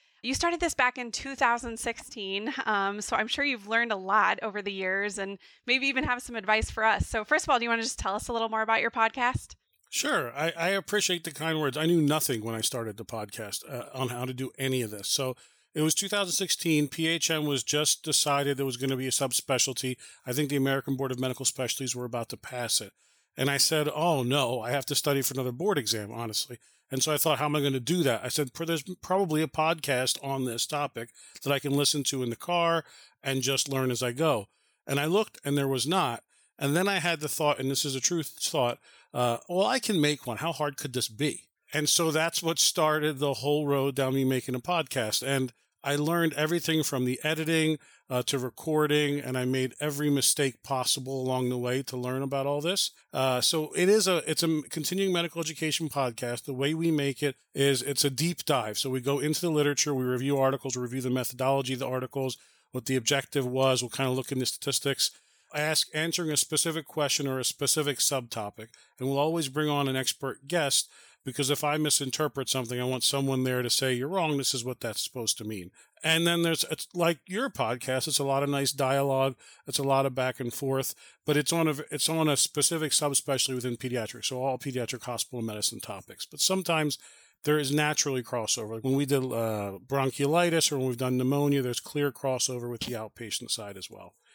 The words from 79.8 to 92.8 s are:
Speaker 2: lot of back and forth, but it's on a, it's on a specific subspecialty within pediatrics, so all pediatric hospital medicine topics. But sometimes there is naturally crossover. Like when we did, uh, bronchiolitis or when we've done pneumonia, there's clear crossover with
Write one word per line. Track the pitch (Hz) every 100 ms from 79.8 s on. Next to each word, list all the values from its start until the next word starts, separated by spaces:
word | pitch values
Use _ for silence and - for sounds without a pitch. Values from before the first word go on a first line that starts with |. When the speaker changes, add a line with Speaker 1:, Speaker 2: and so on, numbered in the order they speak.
Speaker 2:
lot | 139 135 135
of |
back | 127 127 -
and | 120
forth, | - 135 135 - - - _ -
but | 147
it's | 135
on | 165 160
a, | 143 -
it's | 151 -
on | 160 156
a | 135
specific | - 151 139 160 156
subspecialty | - 147 135 147 131 - 127
within | 123 120
pediatrics, | 127 120 110 117 -
so | 127
all | 135 127
pediatric | 143 123 113 120
hospital | 127 117 - 123
medicine | 113 107 - 107
topics. | - 95 - - -
But | 151
sometimes | - 190 175 160 151 - - - _ _
there | 143 151
is | 135
naturally | 147 151 151 147 127
crossover. | 117 123 107 - 107 113
Like |
when | 131 139
we | 139
did, | 139
uh, | 127 117 113 107 101 98
bronchiolitis | - 139 131 - 139 170 175 160 -
or | 139
when | 131
we've | 120
done | 127 127
pneumonia, | 127 143 143 139
there's | 123 117
clear | - 147 143
crossover | - 135 127 - 123 120
with | 117